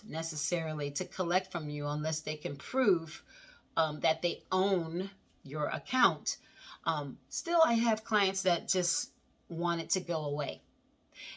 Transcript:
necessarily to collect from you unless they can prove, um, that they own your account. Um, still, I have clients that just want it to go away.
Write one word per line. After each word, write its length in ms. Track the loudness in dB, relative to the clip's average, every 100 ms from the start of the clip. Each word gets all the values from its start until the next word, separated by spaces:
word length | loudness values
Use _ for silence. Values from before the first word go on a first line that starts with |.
| -8
necessarily 840 | -6 -6 -6 -2 -2 -2 -4 -4
to 120 | -4
collect 460 | -6 -4 0 0 0
from 180 | -4 -4
you 180 | -4 -2
unless 320 | -2 -2 -4
they 160 | -6 -6
can 200 | -6 -8
prove, 640 | -4 2 4 4 2 -12 -18 -20 -20 -20 _ 0
um, 240 | 0 2
that 220 | 0 2
they 200 | 0 -4 -2
own 580 | 2 4 2 0 -4 -6 -10 _ _
your 240 | -10 -4 -4
account. 680 | -4 -4 2 4 2 -4 -10 -14 -20 -20 -8
Um, 340 | -4 -2 -4 -10 _
still, 320 | -10 0 4
I 80 | 6
have 320 | 6 4 2
clients 380 | 2 4 4 4
that 260 | 2 2 2
just 420 | 0 2 0 -4 _ _ _ -10
want 320 | -2 0 0
it 100 | -2
to 100 | -2
go 240 | 0 -2
away. 360 | -2 -2 -4 -6 _ _ _ _ _ -18 -18